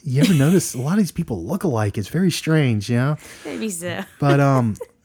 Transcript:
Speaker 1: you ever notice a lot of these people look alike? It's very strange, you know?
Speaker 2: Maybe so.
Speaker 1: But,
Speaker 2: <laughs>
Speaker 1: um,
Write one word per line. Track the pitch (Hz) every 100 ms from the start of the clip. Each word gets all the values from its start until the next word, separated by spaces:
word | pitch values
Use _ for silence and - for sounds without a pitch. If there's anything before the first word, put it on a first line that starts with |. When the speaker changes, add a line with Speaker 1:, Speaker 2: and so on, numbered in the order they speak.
Speaker 1:
you | 151 127
ever | 151 165
notice | 139 185 - 127
a |
lot | 135
of | 202
these | 180
people | - 170 104
look | 85 180
alike? | 185 117 104 110
It's | 101
very | 160 185
strange, | - - 160 135 110 98
you | 120
know? | 135 151 - -
Speaker 2:
Maybe | - 269 220
so. | 175 175 170 - -
Speaker 1:
But, | 143 139
Speaker 2:
<laughs> | 139
Speaker 1:
um, | 131 117 98 - _